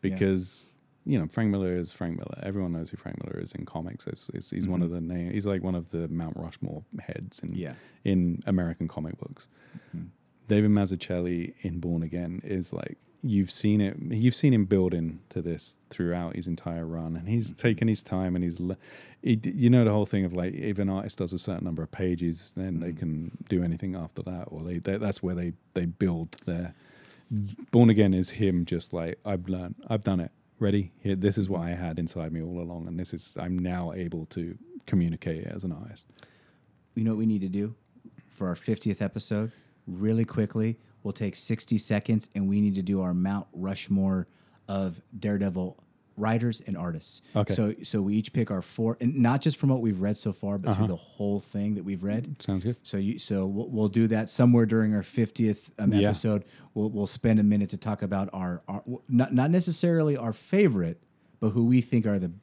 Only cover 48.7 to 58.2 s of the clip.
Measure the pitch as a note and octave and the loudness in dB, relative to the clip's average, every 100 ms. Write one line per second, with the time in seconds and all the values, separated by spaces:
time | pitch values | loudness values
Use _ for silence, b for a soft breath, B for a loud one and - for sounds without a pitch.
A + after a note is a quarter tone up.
48.7 | - A2+ A#2 B2 C3+ A#2 C3+ D#3+ D3 C#3 | -2 -2 0 -2 4 4 4 2 2 2
49.7 | C3 A2+ F#2+ G2 G#2 - F#2+ G2+ G2+ F#2+ | 4 2 0 0 0 -2 -4 -4 -2 0
50.7 | G2 G#2+ F2 - - G2+ G2+ - G#2 G2+ | 2 2 0 -8 -6 -2 -2 -4 -4 -2
51.7 | G2+ F2+ F#2+ F#2+ G#2+ C3 D3 - G2 F#2+ | -2 -4 -4 -2 -4 -4 -8 -4 -2 -2
52.7 | A#2+ - G2+ G2 - - G2+ F#2+ G2 A#2 | -6 -6 -4 -2 -4 -2 -2 0 -2 -4
53.7 | A2 G#2+ G2+ A2+ A2 A2 - B2 A#2+ A2+ | 0 2 4 4 4 -2 6 8 8 6
54.7 | A2+ G#2+ G#2+ F#2 - A2+ - A2+ G2+ - | 4 4 2 -2 0 -2 2 0 0 -6
55.7 | - G#2 G2+ G2+ G#2+ A#2 G#2 - B B | -2 2 6 4 4 2 0 -2 B B
56.7 | - G#2+ G#2 G2+ - A#2+ G#2+ G#2 G#2 G2+ | -2 -2 0 -4 0 4 6 6 4 2
57.7 | F#2+ - G#2 G2+ F#2+ | -4 -4 -4 -2 -2